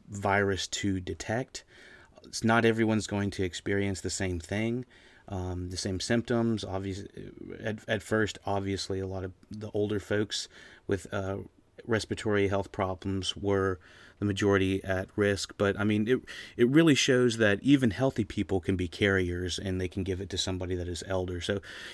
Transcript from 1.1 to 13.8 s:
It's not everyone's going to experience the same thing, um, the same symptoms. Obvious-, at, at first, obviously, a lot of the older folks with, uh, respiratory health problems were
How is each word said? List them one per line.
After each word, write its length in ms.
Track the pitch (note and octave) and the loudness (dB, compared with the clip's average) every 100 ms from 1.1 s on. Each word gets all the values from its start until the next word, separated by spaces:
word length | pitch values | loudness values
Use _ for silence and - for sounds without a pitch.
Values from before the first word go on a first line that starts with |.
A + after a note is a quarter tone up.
| - - A2+ C3 - - - - - - - | -8 -4 -4 -6 -12 -18 -20 -20 -20 -20 -20
It's 220 | - - A2+ | -14 -2 2
not 180 | A#2 | 6
everyone's 440 | A2+ A2+ A2 A2 G2 | 6 4 2 2 0
going 240 | G#2 G2+ | -2 -2
to 120 | F#2 | -2
experience 560 | F#2 - - G2+ G2+ G2 | -4 -4 -4 -2 -2 -4
the 100 | F#2 | -6
same 300 | - F#2+ F2 | -4 -2 -4
thing, 460 | D#2+ G2+ A2+ A#2+ B2 - - - - | -4 -2 -2 -2 -6 -16 -20 -20 -10
um, 420 | G2 F#2 F2+ F2+ | -6 -6 -6 -6
the 80 | F2+ | -6
same 220 | G2+ F#2 | -4 -4
symptoms. 640 | - A#2+ A#2 A#2+ A#2 A2 | 0 0 2 0 2 0
Obvious-, 440 | G2 F#2+ G2 F#2+ G2 - - - G1+ - | -4 -6 -6 -6 -10 -14 -16 -14 -14 -8
at, 180 | A2 A2 - | -6 -6 -4
at 140 | A2 | -4
first, 360 | - A2 G#2+ - - | 0 0 0 -2 -4
obviously, 560 | G2+ G2 G2 - F#2+ | -2 -2 -4 -4 -4
a 60 | F#2+ | -4
lot 180 | F#2+ F#2 | -6 -8
of 80 | - _ | -12 _
the 180 | G#2 G#2+ | -14 -6
older 260 | G#2+ G#2 G#2 | -2 0 -2
folks 480 | - G#2 G#2 - - - - - - | 0 0 0 -4 -8 -14 -20 -14 -4
with, 260 | G2 - | -4 -2
uh, 260 | G2+ F#2+ G2+ G2+ - _ - - | -6 -4 -6 -8 -18 _ -16 -2
respiratory 640 | A2 - G#2 A2 G#2 G2 | -2 0 -4 0 2 2
health 240 | G2 G2 | 0 -4
problems 640 | - F#2+ F#2 G2 G2 F#2 - | -4 -4 -2 -4 -2 -4 -4
were 440 | G2+ G2 F#2+ F2+ | 0 2 2 -2